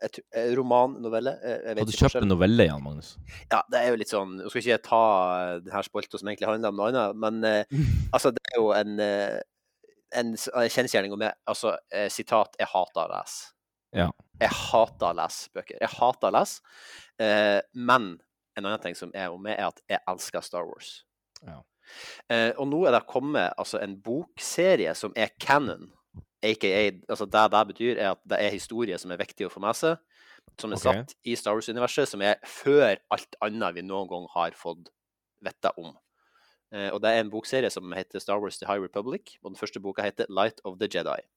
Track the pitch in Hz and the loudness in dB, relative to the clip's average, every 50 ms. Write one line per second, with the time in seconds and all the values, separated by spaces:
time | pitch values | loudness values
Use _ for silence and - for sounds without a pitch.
0 | - 110 - - - _ - 113 117 120 123 131 131 127 120 123 123 131 139 - | -8 -8 -8 -10 -16 _ -4 -2 0 0 2 2 2 4 6 6 6 4 2 -4
1 | 120 113 113 113 113 135 - - - 123 113 - - 110 110 107 107 110 110 - | -6 -2 -2 -2 -2 -2 -6 -6 -6 -6 -6 -6 -4 -4 -2 -2 -2 0 4 4
2 | - 135 - 127 117 101 95 87 90 98 110 117 107 80 73 73 67 71 73 73 | 4 4 4 4 2 4 4 6 6 6 8 8 6 6 6 0 -8 -10 -10 -12
3 | - - - - - - - - - - - 110 - - - 120 120 123 123 113 | -12 -16 -18 -20 -18 -18 -18 -14 -6 0 0 0 0 2 0 2 4 4 2 2
4 | 104 - - 104 98 95 92 95 92 104 - 123 107 120 117 110 - - - 113 | 0 -2 -2 -2 -2 -4 -6 -10 -10 -6 -6 -2 2 2 2 2 2 4 6 6
5 | 113 110 104 95 90 90 90 90 90 90 87 87 87 92 85 101 98 - - 104 | 8 8 6 6 4 2 2 0 -2 -2 -4 -6 -6 -6 -4 -4 -4 -4 -6 -8
6 | 101 - - 101 92 101 104 98 - 107 110 110 113 107 101 101 101 110 127 131 | -8 -6 -8 -8 -6 -6 -6 -4 -2 -2 -2 0 0 -2 0 0 0 0 2 2
7 | 110 101 104 110 110 107 110 113 110 110 107 104 104 - - 143 151 123 - - | 2 0 0 -2 -2 -2 -2 0 2 2 2 2 0 0 0 0 2 2 2 2
8 | - - - - - 139 117 120 - - - 120 113 107 101 104 107 104 104 104 | 2 2 0 2 2 2 2 0 -4 -4 0 2 2 4 2 2 0 -2 -2 -2
9 | 107 104 101 101 101 101 113 - - _ _ _ _ _ _ _ _ _ _ _ | 0 0 0 0 -2 -2 -4 -6 -10 _ _ _ _ _ _ _ _ _ _ _
10 | _ - - 123 120 117 113 107 - - - 127 120 113 - - 123 123 - 110 | _ -8 -4 -4 -4 -2 -4 -6 -6 -4 0 0 0 2 2 0 0 2 2 0
11 | 98 101 101 104 110 107 - _ - - 107 - - 110 87 - - - - 95 | 0 0 -4 -4 -4 -4 -4 _ -6 -6 -6 -2 -2 -2 -2 -2 -6 -6 -4 -2
12 | 104 98 - - - - 123 110 101 - _ - 107 - - 95 90 - - 85 | -2 -2 -4 -6 -4 2 4 4 2 2 _ -4 -4 -2 0 0 -2 -2 -2 -4
13 | 80 - - - - - - - - - _ _ _ _ _ _ _ _ - - | -4 -4 -4 -8 -8 -10 -12 -14 -16 -18 _ _ _ _ _ _ _ _ -2 -2
14 | 87 85 - _ _ _ _ - 113 - - - - - - 117 113 - - - | 0 -2 -2 _ _ _ _ 0 0 0 0 -2 -4 2 4 4 4 4 0 -2
15 | - 87 85 85 80 82 - - - - - 90 90 - - - - 110 - - | -2 -2 -2 -2 -4 -4 -4 -8 -12 -12 -12 -12 -12 -12 -8 -6 -6 -4 0 2
16 | 120 123 127 - - 101 95 120 185 - - - _ _ - - - - - - | 2 2 2 2 0 2 4 4 2 2 -4 -14 _ _ -20 -20 -20 -20 -20 -20
17 | - - _ - 113 110 104 104 104 104 101 101 - _ - 127 123 120 127 131 | -20 -16 _ -2 0 2 4 4 4 4 4 2 0 _ -8 -4 2 4 4 4
18 | 117 95 85 82 _ _ _ _ _ _ - - 101 98 107 107 - 90 87 - | 4 0 -10 -14 _ _ _ _ _ _ -10 -8 -6 -4 -4 -4 -6 -8 -10 -10
19 | - 87 - 98 95 90 85 90 98 107 107 95 101 87 - _ _ - 101 92 | -12 -12 -8 -8 -8 -8 -8 -8 -8 -6 -4 -2 -2 -4 -4 _ _ -4 -4 -4
20 | - - 92 87 - - - 87 - - - 87 87 85 - - - - - - | -2 -4 -6 -6 -6 -8 -8 -8 -8 -6 -6 -6 -6 -8 -10 -16 -18 -18 -20 -20
21 | _ _ _ _ _ _ _ - - - 80 71 - _ _ _ _ - - - | _ _ _ _ _ _ _ -20 -20 -18 -18 -18 -20 _ _ _ _ -20 -20 -18
22 | - - - - - - 117 117 113 113 - - 139 139 143 160 190 156 120 113 | -16 -16 -18 -14 -6 -2 2 2 2 2 2 -2 -2 -2 0 2 4 6 6 4
23 | - - - 131 127 143 151 131 92 87 - - 92 - - 107 104 98 98 95 | 4 2 -4 -4 -2 0 0 0 0 0 -2 -4 -8 -6 -4 -6 -6 -6 -8 -10
24 | 101 113 117 147 175 - - - - - - - 175 190 185 135 95 80 80 - | -8 -6 -6 -6 -6 -8 -12 -12 -10 -8 -2 0 2 4 4 4 2 0 -2 -4
25 | - 104 - - 110 - _ - - - 139 147 147 110 87 90 87 - _ _ | -6 -8 -4 -2 -2 -2 _ -4 0 4 4 4 4 0 -6 -8 -12 -20 _ _
26 | _ _ - - - _ _ - - 107 110 - - 98 92 101 107 101 95 90 | _ _ -20 -20 -20 _ _ -4 0 0 0 2 2 2 2 4 2 2 0 -4
27 | - - 110 - 107 98 98 107 107 104 101 104 110 101 95 - 113 120 120 - | -8 -8 -6 -6 -4 0 4 4 4 6 6 4 2 2 0 -4 -2 -2 0 0
28 | 107 98 92 - _ 98 104 - 104 104 104 117 - - 117 110 120 104 90 85 | 0 -2 -2 -4 _ -4 -2 0 0 0 -2 -4 -8 -8 -4 -4 -4 -4 -4 -6
29 | - 90 87 87 98 - - - 101 90 - 95 95 104 117 - - 160 165 165 | -8 -8 -6 -6 -6 -8 -6 -8 -8 -8 -8 -4 -2 -2 -2 0 0 -2 -2 -2
30 | _ _ _ _ _ - - - _ _ _ - - 113 101 95 - 127 127 104 | _ _ _ _ _ -20 -20 -20 _ _ _ -12 -8 -8 -6 -2 0 0 0 0
31 | 123 139 - _ - 120 117 - - 107 104 110 110 - 110 120 120 123 - - | -2 -10 -16 _ -8 -6 -6 -4 -2 0 0 0 -2 -4 -4 -2 -2 -2 0 0
32 | 139 - - 101 98 104 104 - - - - - - 139 143 147 139 113 98 - | 0 0 0 0 2 2 2 2 0 -14 -14 -6 2 4 6 6 6 6 4 2
33 | _ - 110 101 - - - - 110 107 107 113 110 90 87 87 87 95 98 98 | _ -2 -2 -2 -2 -6 -8 -6 -4 -4 -4 -2 -4 -4 -4 -6 -8 -6 -6 -6
34 | 98 87 90 87 90 80 - 87 85 82 85 - - 87 85 87 85 - _ _ | -6 -6 -8 -10 -10 -6 -4 -2 -2 -2 -4 -8 -12 -12 -12 -12 -14 -20 _ _
35 | _ _ _ _ _ _ _ _ 101 92 - _ - 95 - - 85 85 71 _ | _ _ _ _ _ _ _ _ -12 -12 -8 _ -4 -4 -4 -4 -12 -16 -18 _
36 | _ _ _ _ _ _ _ _ _ _ _ _ _ _ - 104 101 98 - 101 | _ _ _ _ _ _ _ _ _ _ _ _ _ _ -10 -8 -6 -4 -4 0
37 | 104 110 113 113 110 104 101 110 110 - - 131 123 101 - 95 92 90 87 92 | 2 2 2 2 0 -2 -4 -8 -6 -2 -2 0 0 0 -2 -4 -10 -8 -8 -8
38 | 92 _ - 98 - - 101 104 104 98 - - - 101 101 101 95 90 - 101 | -8 _ -8 -10 -4 -4 -2 -2 -2 -4 -8 -8 -4 -4 -2 -2 -4 -4 -6 -6
39 | 104 123 147 208 - - - _ - 101 95 - - 101 - 110 95 98 95 - | -6 -6 -8 -10 -10 -14 -20 _ -18 -16 -12 -10 -10 -10 -8 -8 -10 -8 -6 -4
40 | 101 101 - - 113 - 98 95 101 113 107 - - 95 92 92 110 101 - 87 | -4 -4 -2 -4 -6 -4 0 0 0 0 -2 -6 -14 -12 -8 -6 -6 -4 -4 -4
41 | 82 80 67 - - _ _ | -4 -4 -6 -6 -8 _ _